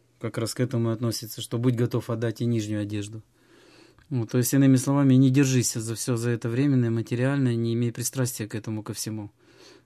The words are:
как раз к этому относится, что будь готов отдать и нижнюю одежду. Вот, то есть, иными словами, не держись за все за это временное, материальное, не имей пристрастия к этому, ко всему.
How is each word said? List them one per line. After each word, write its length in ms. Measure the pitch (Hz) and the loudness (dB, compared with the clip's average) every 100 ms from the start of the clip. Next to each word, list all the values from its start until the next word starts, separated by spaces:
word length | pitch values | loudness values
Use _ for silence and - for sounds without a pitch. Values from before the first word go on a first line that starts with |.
| _ _ | _ _
как 160 | 113 - | -8 -6
раз 160 | 110 | -6
к 80 | - | -2
этому 280 | 127 127 113 | -2 0 -2
относится, 500 | 110 120 107 110 - | -2 -4 -4 -8 -12
что 160 | 110 120 | -8 -2
будь 180 | 123 117 | 0 2
готов 340 | 117 123 - | 0 -2 -4
отдать 320 | 113 117 110 | -4 -4 -2
и 40 | 120 | -2
нижнюю 360 | 117 104 107 | -2 -2 -4
одежду. 380 | 104 104 101 110 - _ _ _ - - - _ - | -4 -6 -8 -12 -18 _ _ _ -20 -20 -20 _ -6
Вот, 200 | 131 110 | -4 -2
то 60 | 127 | 0
есть, 160 | 120 | 2
иными 220 | 139 139 131 | 4 6 6
словами, 380 | 131 139 139 127 | 4 2 6 6
не 160 | 135 | 6
держись 420 | 131 135 131 113 | 6 4 4 0
за 220 | 120 113 113 | -2 -6 -6
все 220 | - 120 | -4 -2
за 120 | 120 | -2
это 180 | 120 120 | -2 -2
временное, 420 | 120 143 131 120 | 0 2 4 2
материальное, 640 | 113 110 123 127 139 127 117 | 0 -2 -2 0 2 0 0
не 180 | 117 | 0
имей 180 | 117 120 | 0 -2
пристрастия 560 | 117 123 131 123 - 104 | -2 -6 -2 -4 -4 -8
к 80 | 113 | -8
этому, 280 | 110 107 | -6 -8
ко 100 | 107 | -8
всему. 380 | 110 - 107 104 _ _ - - - | -8 -8 -8 -10 _ _ -20 -20 -20